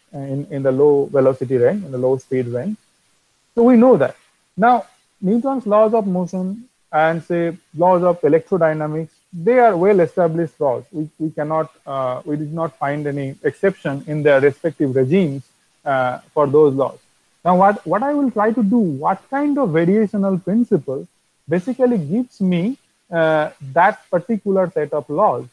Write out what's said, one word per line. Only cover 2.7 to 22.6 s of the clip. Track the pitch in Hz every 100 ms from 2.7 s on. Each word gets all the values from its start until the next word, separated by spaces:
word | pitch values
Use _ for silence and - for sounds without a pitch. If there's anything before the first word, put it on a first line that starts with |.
| 214 _ _ _ _ _ _ _
So | -
we | 233 247
know | 254 214
that. | 135 - _ _ _ -
Now, | 226 240 - _ _ _
Newton's | 185 233 269 269 208
laws | 208 220
of | 226 202
motion | 180 175 185 185 208 247 _ _
and, | 156 160 165
say, | 151 170 170 170 _ 147
laws | 180 180
of | 180 175
electrodynamics, | 147 160 160 190 160 156 151 156 160 _ _
they | 175 170 254
are | 233 180
well | 185 208
established | 165 - 170 165 165 -
laws. | 147 120 123
We, | 151 156 -
we | 156
cannot, | 156 151 160 156 _
uh, | - 139 127 127
we | - 151
did | 151
not | 165 165 -
find | 139 147 147
any | 143 135 139
exception | 151 - 196 185 156 139 147
in | 151
their | 147 139
respective | 139 131 170 151 143
regimes, | 131 131 180 175 139 - _ _ _
uh, | 147 135 127 135 _
for | - 143
those | 143 151
laws. | 135 127 - _ _ _ _
Now, | 165 180
what, | 196 208 -
what | 185
I | 269
will | 294 269
try | 220 208
to | 233
do, | 202 240
what | 196 135 160 190 _
kind | 269 294 285
of | 247
variational | 156 170 208 208 208 196 190
principle | 180 214 240 185 135 135 180 _ _ _ -
basically | 170 220 254 247 233
gives | 143 202 247 -
me, | 185 175